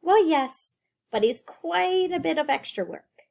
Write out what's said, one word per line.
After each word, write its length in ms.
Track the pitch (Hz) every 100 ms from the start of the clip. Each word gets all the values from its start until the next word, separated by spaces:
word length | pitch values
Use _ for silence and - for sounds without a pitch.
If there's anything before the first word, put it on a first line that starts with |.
Well, 240 | 330 415
yes, 520 | 339 302 262 - - - _ _ _
but 140 | 226
he's 160 | 214 254
quite 720 | - - 330 349 370 370 370
a 80 | 349
bit 180 | 294 302
of 100 | 294
extra 360 | 269 - -
work. 420 | 175 - _ _ _